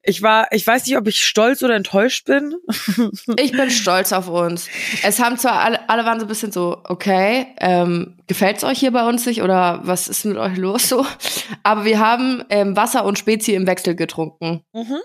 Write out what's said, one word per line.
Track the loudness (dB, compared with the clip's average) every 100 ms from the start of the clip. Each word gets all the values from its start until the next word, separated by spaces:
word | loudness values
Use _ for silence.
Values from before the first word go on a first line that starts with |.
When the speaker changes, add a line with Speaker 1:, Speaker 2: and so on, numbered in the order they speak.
Speaker 1:
Ich | 0 2
war, | 4 4 2
ich | 0 2
weiß | 0 2
nicht, | 0
ob | 0
ich | 0 0
stolz | 2 2 2
oder | 2
enttäuscht | 0 0 2 2 0 0
bin. | 0 0 -8 -6 -6 -2 0
<laughs> | -2 -2 -4 0
Speaker 2:
Ich | 0
bin | 2 0
stolz | 0 2 0 2
auf | -2 -2
uns. | -2 -2 -4 -8 -8 -6 -2
Es | 0 2
haben | 0 2
zwar | 0 2
alle, | 2 0 0
alle | 0
waren | 0 -2
so | -4
ein |
bisschen | -6 -6
so, | -2 -4 -4
"Okay, | -8 -4 0 2 2 0 -4 -2
ähm, | 2 2 2 0 -4 -12 -6
gefällt's | 0 0 0
euch | -2 0
hier | 2
bei | 2 0
uns | 0 -2
nicht | 0
oder | 2 4 2 0
was | -4 -4 -2
ist | -4 -4
mit | -2
euch | -2 -2
los | -2 0 0
so?" | 0 0 -4 -6 -6 -8 -4
Aber | 0 2 2
wir | 4
haben, | 4 2 0 -2 -2
ähm, | 0 2 2
Wasser | 2 2
und | 0 0
Spezi | 0 0 2
im | 0 0
Wechsel | 0 -2
getrunken. | -2 -4 -4 -8 _ -6 -6 _
Speaker 1:
Mhm. | -12 -6 -8